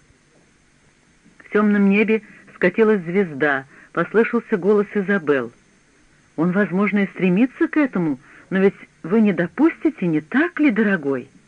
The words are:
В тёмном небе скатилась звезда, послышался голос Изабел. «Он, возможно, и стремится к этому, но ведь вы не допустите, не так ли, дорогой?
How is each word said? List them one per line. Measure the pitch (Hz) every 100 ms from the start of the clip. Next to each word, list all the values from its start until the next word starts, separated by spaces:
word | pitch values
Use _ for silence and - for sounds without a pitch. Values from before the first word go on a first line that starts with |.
| _ _ _ _ _ _ _ _ _ _ _ _ _ _
В | -
тёмном | 208 214 208 196
небе | 202 220 220 - - - -
скатилась | 180 180 214 214
звезда, | 165 185 180 139 147 135 135 - -
послышался | 160 170 208 233 233 - 202
голос | 180 208 202
Изабел. | 208 185 202 165 139 117 - _ _ _ _ _ _ _ -
«Он, | 175
возможно, | 180 190 180 202 202
и | 190
стремится | - 180 180 254 - 320
к | 311
этому, | 269 190 160 131 - - -
но | 190
ведь | 196 - - _
вы | 160 220
не | 208
допустите, | 185 175 - 320 - 320 - 175
не | 151
так | 151 254 349 -
ли, | 302
дорогой? | 208 208 190 139 131 - _